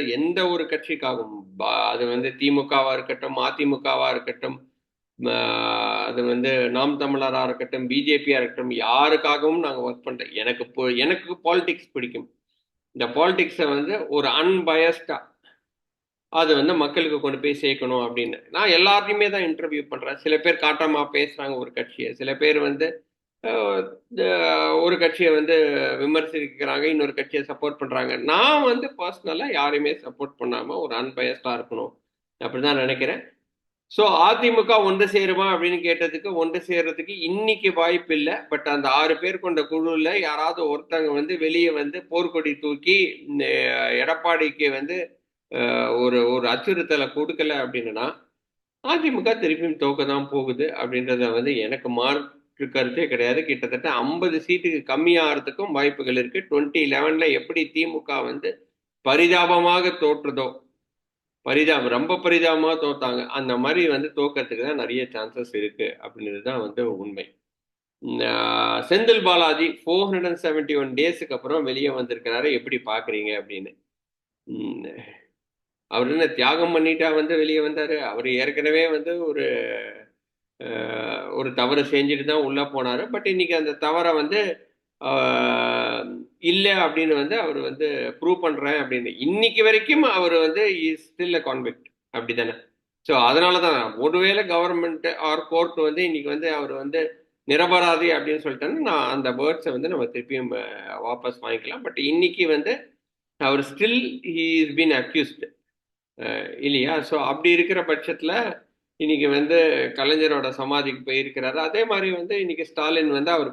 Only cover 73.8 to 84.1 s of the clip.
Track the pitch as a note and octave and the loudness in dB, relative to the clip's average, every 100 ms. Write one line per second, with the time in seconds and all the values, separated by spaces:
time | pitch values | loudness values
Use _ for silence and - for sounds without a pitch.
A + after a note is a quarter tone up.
73.8 | _ _ _ _ _ _ - A#2+ - - | _ _ _ _ _ _ -14 -10 -8 -8
74.8 | - - - - _ _ _ _ _ _ | -12 -16 -20 -20 _ _ _ _ _ _
75.8 | - A2 B2 D#3 D#3 - B2+ D#3+ F3 E3+ | -6 -2 0 2 2 2 2 4 2 2
76.8 | D#3+ D#3+ D#3+ D#3 D#3 D#3+ D#3 D#3 D3+ D3+ | 2 2 2 2 2 2 2 2 0 -2
77.8 | D3+ D3+ B2 G#2+ B2+ B2+ C3+ D3 D3+ D#3+ | -2 -4 -4 -4 -2 0 0 -2 2 2
78.8 | E3 D3+ D#3 F3 E3 C#3+ C3+ A#2+ A#2 A2 | 2 0 -2 -4 -2 -2 -2 -2 -4 -8
79.8 | G#2+ G#2 G#2+ _ _ _ _ - B2+ A#2 | -10 -16 -20 _ _ _ _ -16 -10 -8
80.8 | A#2 A2+ A2+ A2 F#2+ A#2+ C3+ C3 B2 C#3+ | -6 -6 -6 -8 -6 -6 -4 0 2 2
81.8 | C#3+ C#3+ C#3+ C#3+ C#3+ D3+ C3+ C#3 C#3 C#3 | 2 2 2 0 0 0 0 0 -2 -2
82.8 | B2+ B2 A#3 G#3+ G3+ F#3 E3+ E3 D3+ C#3+ | -2 -2 -4 -4 -2 0 2 0 0 -2
83.8 | D3+ E3 E3+ | 0 2 2